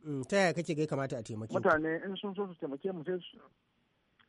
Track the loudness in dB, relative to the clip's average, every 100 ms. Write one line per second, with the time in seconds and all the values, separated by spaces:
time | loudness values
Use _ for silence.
0 | -6 -6 0 4 4 4 0 0 2 0
1 | 0 -4 -4 -6 -2 2 4 4 4 -2
2 | -2 -6 -6 -4 -6 -4 -6 -4 -4 -4
3 | -4 -4 -6 -18 -20 _ _ _ _ _
4 | _ _